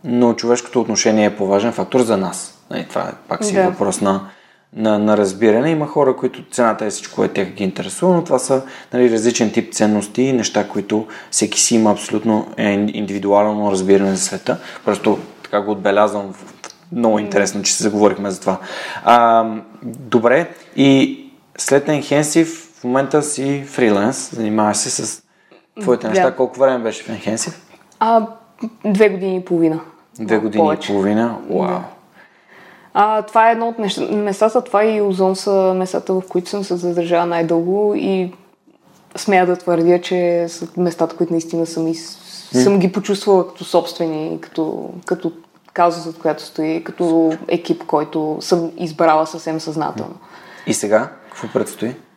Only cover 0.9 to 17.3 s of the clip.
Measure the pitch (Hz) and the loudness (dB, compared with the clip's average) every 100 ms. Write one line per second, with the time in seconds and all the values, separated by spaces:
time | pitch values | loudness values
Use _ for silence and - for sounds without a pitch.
0.9 | 98 113 110 104 - 98 101 117 113 95 | 0 2 4 2 0 0 2 2 -2 -2
1.9 | 131 113 101 92 - - _ _ 139 - | 0 2 0 -2 -8 -14 _ _ -10 -8
2.9 | - - - - - 208 196 185 185 202 | -6 -8 -12 -10 -6 0 2 0 0 -2
3.9 | 185 202 196 190 - _ _ _ 113 110 | 0 0 0 -4 -20 _ _ _ -2 0
4.9 | 107 107 107 101 95 113 110 151 160 147 | 2 4 4 2 2 4 4 2 -2 -2
5.9 | 151 135 123 123 - - - 117 107 110 | 2 2 2 -4 -6 -10 0 2 2 -4
6.9 | - - - 98 - 95 - 95 - 95 | -6 -8 -2 -2 0 -4 -4 -4 -4 -10
7.9 | - 175 175 170 127 - 135 131 - - | -2 2 2 2 -2 2 -2 -2 -18 -6
8.9 | 123 123 113 113 117 110 113 - - 107 | 2 4 4 2 2 0 0 -4 0 2
9.9 | 107 101 - 131 127 101 107 101 104 101 | 2 -2 -2 0 0 0 -2 -2 -6 -2
10.9 | 107 110 - - - 104 - - 117 107 | -2 -2 -14 -8 -2 -2 0 2 4 4
11.9 | 101 - 110 113 107 - - 107 101 104 | 2 -2 -2 0 0 -2 -4 0 2 0
12.9 | 104 98 98 101 101 107 107 104 95 95 | -2 -6 -4 2 4 4 0 0 0 4
13.9 | 98 98 95 - 95 - - - - - | 4 4 0 -4 -6 -6 -6 -8 -6 -4
14.9 | 101 110 95 - - - 104 101 98 98 | 0 0 -2 -6 -20 -4 -4 -2 -2 0
15.9 | 98 104 104 98 92 - - - - _ | 2 2 0 -8 -14 -20 -20 -20 -20 _
16.9 | 123 113 107 101 | 0 2 2 0